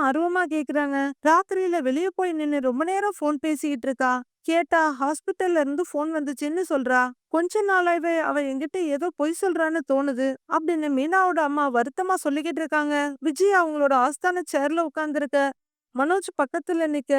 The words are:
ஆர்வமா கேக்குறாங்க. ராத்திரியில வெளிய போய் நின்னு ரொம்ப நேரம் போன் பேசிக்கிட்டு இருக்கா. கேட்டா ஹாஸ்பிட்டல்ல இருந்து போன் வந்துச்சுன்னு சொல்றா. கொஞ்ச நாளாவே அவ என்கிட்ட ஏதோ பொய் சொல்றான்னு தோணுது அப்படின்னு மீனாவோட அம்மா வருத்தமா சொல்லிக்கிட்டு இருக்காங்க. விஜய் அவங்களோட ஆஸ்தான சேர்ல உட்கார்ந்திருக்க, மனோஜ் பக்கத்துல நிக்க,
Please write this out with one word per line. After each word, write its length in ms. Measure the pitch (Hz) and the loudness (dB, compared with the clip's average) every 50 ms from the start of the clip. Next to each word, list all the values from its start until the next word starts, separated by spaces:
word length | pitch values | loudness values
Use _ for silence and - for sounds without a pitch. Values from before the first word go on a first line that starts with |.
| 302 | 2
ஆர்வமா 400 | 262 269 302 339 349 349 370 359 | 2 2 2 0 0 0 0 -2
கேக்குறாங்க. 500 | 294 302 311 285 - 277 294 294 285 277 277 277 277 277 _ - | 0 -2 -4 -4 -2 -2 -2 -2 0 0 -2 -2 -2 -4 _ 2
ராத்திரியில 580 | 294 320 349 392 - 403 381 370 370 339 339 269 | 4 4 4 2 0 -2 -2 -2 0 0 0 0
வெளிய 240 | 262 262 294 349 381 | 0 0 0 0 -2
போய் 220 | 349 - 370 359 330 | -2 -2 -2 -2 -2
நின்னு 280 | 311 302 294 294 285 | -2 -2 0 0 0
ரொம்ப 220 | 254 262 247 254 320 | 0 0 0 0 -2
நேரம் 320 | 349 381 392 403 415 392 - | -2 0 0 -2 -2 -4 -2
போன் 200 | 302 294 302 277 | -2 -2 -2 -2
பேசிக்கிட்டு 460 | - 311 311 277 - 302 285 240 - 262 | -2 -2 -4 -2 -2 -4 -4 -4 -4 -4
இருக்கா. 240 | 262 - 262 254 254 254 254 _ _ _ - | -2 0 0 0 0 -2 -4 _ _ _ -4
கேட்டா 340 | - 320 339 339 - - 330 320 311 285 | 0 0 0 2 2 2 2 2 2 0
ஹாஸ்பிட்டல்ல 680 | 240 269 277 311 - - - 381 - 370 359 349 320 294 | -2 -2 -2 -2 -4 -4 -8 -4 -2 0 0 2 2 2
இருந்து 200 | 269 285 285 359 | 0 0 -4 -4
போன் 240 | - - 294 294 320 330 | -4 -2 -4 -2 -2 -2
வந்துச்சுன்னு 500 | 311 294 269 285 - 294 294 311 359 381 | -4 -4 -4 -6 -4 -4 -4 -2 -2 -2
சொல்றா. 360 | - 320 277 254 247 254 254 247 254 247 _ _ _ | 0 -2 -2 0 2 2 2 2 0 -2 _ _ _
கொஞ்ச 340 | - 320 339 359 - 427 415 | 0 0 0 2 0 0 0
நாளாவே 500 | 392 381 370 359 349 339 339 302 339 339 330 | 2 2 2 4 2 2 2 0 0 0 0
அவ 220 | 311 - 269 294 285 | 0 0 0 -2 -2
என்கிட்ட 360 | 269 269 269 294 294 - 381 349 311 | -2 -2 -4 -4 -4 -4 -4 -2 -2
ஏதோ 200 | 277 285 311 359 - | -2 -2 -2 -4 -2
பொய் 260 | - 285 311 339 - | -2 -2 -2 -2 0
சொல்றான்னு 420 | - 381 339 330 330 311 320 330 277 | 0 0 0 2 0 0 0 -2 -2
தோணுது 420 | - 269 269 277 285 262 233 262 269 262 - _ - | 0 0 0 2 0 0 0 -2 -2 -2 -4 _ -2
அப்படின்னு 400 | - 330 320 311 349 320 302 302 | -2 -2 0 0 -2 0 0 0
மீனாவோட 500 | 277 254 269 320 359 381 370 370 349 330 311 | 0 0 0 2 2 2 2 2 2 2 0
அம்மா 240 | 285 285 302 294 277 | 0 0 0 0 2
வருத்தமா 460 | 240 240 240 277 - - 381 370 370 359 | 2 2 0 0 -2 -4 -2 -2 -2 -2
சொல்லிக்கிட்டு 440 | - 302 285 302 294 330 311 294 320 | 0 -2 -2 -2 -2 -4 -4 -4 -4
இருக்காங்க. 340 | 302 311 302 294 294 294 294 285 294 277 - | -2 0 0 0 0 0 0 0 -2 -4 -4
விஜய் 380 | 269 320 285 - 370 403 403 370 | -4 -4 0 2 2 4 4 4
அவங்களோட 340 | 339 320 302 302 285 277 269 254 | 4 2 2 2 2 4 4 4
ஆஸ்தான 420 | 247 285 294 - - 370 359 359 339 - | 4 2 0 0 -2 -2 -2 -2 -4 -2
சேர்ல 380 | - 285 277 294 311 339 339 311 | -2 0 0 0 0 0 -2 -2
உட்கார்ந்திருக்க, 560 | - 320 311 302 285 294 285 254 - 277 277 277 269 _ _ _ _ _ _ _ - | -2 -6 -6 -4 -2 -2 -2 0 2 2 2 2 -2 _ _ _ _ _ _ _ -4
மனோஜ் 360 | 247 269 311 359 392 359 - - | -2 0 2 2 0 0 -4 -2
பக்கத்துல 540 | - 285 254 - 339 294 - 370 330 330 311 | -2 -2 -2 -2 -6 -4 -2 -2 0 0 0
நிக்க, 260 | 294 294 247 - 277 | 0 -2 -2 0 0